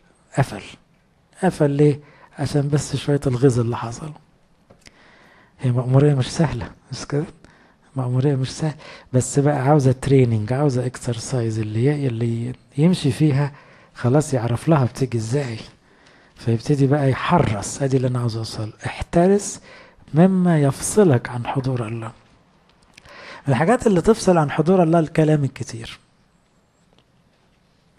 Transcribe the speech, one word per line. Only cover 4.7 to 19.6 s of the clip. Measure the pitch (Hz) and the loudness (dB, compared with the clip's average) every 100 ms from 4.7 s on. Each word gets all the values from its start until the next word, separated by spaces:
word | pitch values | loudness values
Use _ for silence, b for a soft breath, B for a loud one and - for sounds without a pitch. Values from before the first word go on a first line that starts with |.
| _ - b b b b b b b | _ -20 b b b b b b b
هي | 131 | -4
مأمورية | 123 123 131 147 | -2 2 4 4
مش | 139 123 | 2 -2
سهلة، | - 156 120 87 - - | 0 -2 -2 -10 -14 -16
مش | 123 - | -14 -6
كده؟ | 143 175 - - b b b b 135 | -6 -6 -12 -20 b b b b -8
مأمورية | 123 127 147 135 | -4 0 0 0
مش | 131 | -4
سهلة، | - 160 135 B B B | -4 -6 -6 B B B
بس | 127 - 147 | -2 0 0
بقى | 139 147 | 2 2
عاوزة | 127 151 131 | 4 4 4
تريننج، | 123 - 135 123 113 104 | 0 2 4 4 2 -2
عاوزة | 127 147 127 123 | 0 0 0 -4
اكسرسايز. | - - 117 - 131 113 110 | -6 -8 -8 -4 -4 -2 -4
اللي | 107 107 131 | -4 0 0
ي-، | 147 135 | 0 -2
اللي | 113 120 117 120 127 _ - | -2 -4 -4 -6 -10 _ 0
يمشي | 165 185 143 | 2 2 0
فيها | - 156 135 143 147 b b b - | 2 2 2 -2 -6 b b b -4
خلاص | 117 143 147 | 0 2 0
يعرف | 127 113 117 - | -2 -2 -4 0
لها | 160 120 | 2 2
بتيجي | - 127 117 | -2 -4 -4
ازاي، | 110 139 139 110 - _ b b b b b b | -2 -4 -4 -10 -14 _ b b b b b b
فيبتدي | - 113 - 143 139 | -4 -4 0 0 2
بقى | 147 139 | 2 0
يحرص. | 127 - 170 117 107 - - | 0 0 2 2 -2 -6 -6
ادي | 139 131 | -2 0
اللي | 123 | 0
انا | 123 | -2
عاوز | 120 113 | -4 -4
اوصله، | 113 - 107 - 120 | -8 -8 -10 -10 -12
احترس | - - 170 180 202 - - | -12 -4 2 4 2 -2 -14